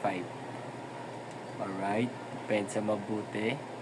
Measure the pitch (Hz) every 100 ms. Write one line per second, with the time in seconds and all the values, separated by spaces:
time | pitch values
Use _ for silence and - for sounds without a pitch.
0 | 101 92 87 - - - - - - -
1 | - - - - - - 98 95 98 107
2 | 123 - - 120 - 107 101 110 104 104
3 | - 107 104 104 110 143 - -